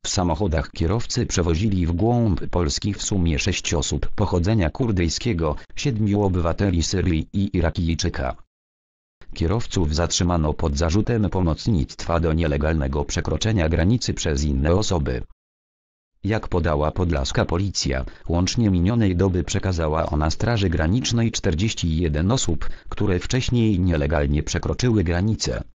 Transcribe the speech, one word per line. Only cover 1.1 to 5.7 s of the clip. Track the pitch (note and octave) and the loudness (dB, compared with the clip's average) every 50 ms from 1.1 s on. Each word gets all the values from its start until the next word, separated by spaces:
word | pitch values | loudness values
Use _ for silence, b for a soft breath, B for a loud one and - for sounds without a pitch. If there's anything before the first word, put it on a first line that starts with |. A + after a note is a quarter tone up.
| - A#2+ G2 | -2 -2 -2
przewozili | - - F#2+ E2 F2 E2+ D#2+ G#2+ A2 G2 F#2 F2 | 0 0 0 2 2 2 2 2 0 2 2 0
w | D#2+ | 0
głąb | E2+ E2+ G2+ A#2 A#2+ A#2+ A#2 G#2+ F2 - - | 0 2 2 2 2 2 2 2 2 0 -2
Polski | - - F2 F2 D2 - - - A2 G2+ | -2 0 0 0 0 -2 -2 -4 -4 -4
w | - - | -4 -4
sumie | - G#2+ F#2+ F2 E2+ F2 - | -2 0 2 2 2 2 2
sześć | - G2+ F2 - - - F2 | 0 0 -2 -2 -2 -2 -2
osób | E2 - - D#2+ C#2+ - | -2 -2 -2 -2 -2 0
pochodzenia | - - - G2+ F2 - F2+ E2 G2 A2+ A2 E2+ D2+ | 0 0 0 0 0 2 0 2 2 2 2 2 0
kurdyjskiego, | - - C3+ A2+ G2+ F2+ F2 E2 - - - A#2+ G#2 E2 D#2+ D2+ C#2+ B B B | 0 -2 -2 0 2 2 2 0 0 -2 -2 -2 -2 0 0 -2 -2 B B B